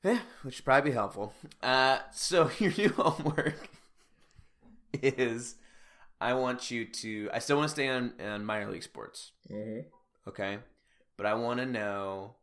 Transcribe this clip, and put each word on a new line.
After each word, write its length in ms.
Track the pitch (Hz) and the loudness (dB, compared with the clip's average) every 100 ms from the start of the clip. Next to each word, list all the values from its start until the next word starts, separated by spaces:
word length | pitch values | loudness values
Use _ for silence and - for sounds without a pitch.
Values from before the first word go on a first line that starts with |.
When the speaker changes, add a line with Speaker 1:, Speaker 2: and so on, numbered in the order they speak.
Speaker 1:
Yeah, 160 | 190 233 - - | 2 0 -2 -12
which 140 | 135 - | -12 -8
should 80 | |
probably 260 | - 135 147 | 4 4 6
be 40 | |
helpful. 380 | 120 101 - 107 - - - | 0 -2 -4 -8 -10 -20 -4
Uh, 360 | 127 131 131 135 - | 2 6 6 4 0
so 380 | - - 175 160 | -6 2 6 4
<laughs> 40 | - | 4
your 140 | 202 - | 2 4
new 120 | 202 | 2
homework 800 | - 165 - 151 151 151 151 - - _ _ _ _ _ - - _ - - _ 127 | 4 2 2 -2 0 -2 -4 -14 -20 _ _ _ _ _ -20 -20 _ -20 -20 _ 0
is, 540 | 131 131 123 117 120 - - - - _ - - | 0 2 0 0 -8 -14 -20 -20 -20 _ -20 -6
I 140 | 113 | -2
want 380 | 127 127 123 - | 0 0 -2 -4
you 140 | 120 113 | -6 -6
to, 440 | - 113 107 104 | -8 -8 -6 -4
I 60 | 113 | -4
still 180 | - 143 | 2 4
wanna 120 | 151 | 4
stay 180 | 151 135 | 0 0
on, 260 | 131 120 - | 0 -2 -4
on 240 | 101 104 | -6 -6
minor 240 | 104 107 104 | -4 -4 -4
league 140 | 87 | -8
sports. 480 | - - 55 - - _ - | -10 -14 -14 -14 -18 _ -14
Speaker 2:
Mm-hmm. 340 | 104 110 110 151 _ _ _ - | -10 -8 -8 -12 _ _ _ -16
Speaker 1:
Okay? 300 | - 98 101 117 _ _ _ _ - | -6 -6 -6 -12 _ _ _ _ -4
But 100 | 101 | -2
I 80 | |
wanna 320 | 110 117 123 131 | 0 0 -2 -2
know 680 | 120 104 101 98 95 98 123 | -2 -2 -4 -4 -6 -10 -18